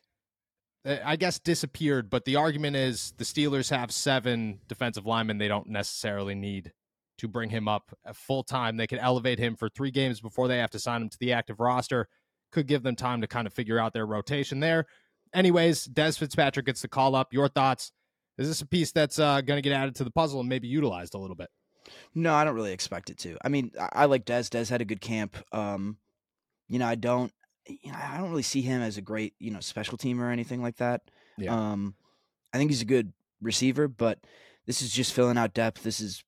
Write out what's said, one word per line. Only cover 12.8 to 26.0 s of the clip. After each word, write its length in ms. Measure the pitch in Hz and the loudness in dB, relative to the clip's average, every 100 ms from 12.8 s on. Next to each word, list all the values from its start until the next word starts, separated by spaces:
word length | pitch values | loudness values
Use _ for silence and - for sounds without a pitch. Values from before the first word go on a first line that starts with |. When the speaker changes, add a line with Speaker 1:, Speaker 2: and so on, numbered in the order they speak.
Speaker 1:
them 140 | 127 117 | 2 -2
time 260 | 127 120 | -2 -2
to 60 | 110 | -2
kind 180 | 120 104 | -2 -4
of 80 | |
figure 240 | - 110 113 | -4 0 2
out 160 | 113 | 2
their 120 | 113 107 | -2 -2
rotation 540 | 107 117 143 143 135 | -4 -2 -2 -2 0
there. 240 | 160 165 - _ _ _ _ | 2 2 0 _ _ _ _
Anyways, 560 | 180 185 175 170 151 135 | 4 6 8 6 4 0
Dez 280 | 151 156 - | 0 2 0
Fitzpatrick 480 | 147 160 139 139 131 | 0 4 4 2 -2
gets 160 | - | -2
the 60 | - | -2
call 260 | 135 135 | 4 4
up. 200 | 131 - | 4 2
Your 160 | 127 139 | 2 4
thoughts? 420 | 139 135 127 - _ _ _ _ - | 4 4 2 -4 _ _ _ _ -4
Is 100 | 147 | -4
this 140 | 156 | -4
a 40 | 147 | 0
piece 280 | 180 147 | 0 2
that's, 260 | 160 147 156 | 2 2 4
uh, 220 | 147 139 | 4 4
gonna 200 | 131 143 | 2 0
get 120 | 139 | 0
added 200 | 139 135 120 | 0 0 -2
to 100 | 123 | -2
the 40 | |
puzzle 300 | 165 156 135 | 2 0 0
and 80 | 123 | -2
maybe 220 | 127 120 | -2 -2
utilized 440 | 147 135 87 87 | 0 0 -2 -8
a 40 | 98 | -10
little 180 | 95 87 | -10 -10
bit? 140 | 87 _ _ _ - - - 165 | -14 _ _ _ -20 -20 -8 0
Speaker 2:
No, 180 | 165 | 4
I 120 | 151 151 | 4 4
don't 100 | 113 | 0
really 160 | 104 | -4
expect 380 | 92 - 90 - | -4 -6 -8 -10
it 80 | - | -12
to. 180 | 87 80 | -12 -4
I 60 | 135 | 0
mean, 220 | 143 120 - | 0 -2 -4
I, 100 | 90 | -2
I 140 | - 143 | 4 4
like 200 | 131 117 | 4 2
Dez. 240 | 120 113 | -2 0
Dez 200 | 117 110 | -4 -2
had 100 | 120 | -2
a 60 | 104 | -2
good 160 | 104 | -6
camp. 340 | 113 110 104 - - | -4 -4 -4 -8 -8
Um, 460 | 110 104 98 101 107 | -4 -4 -4 -6 -10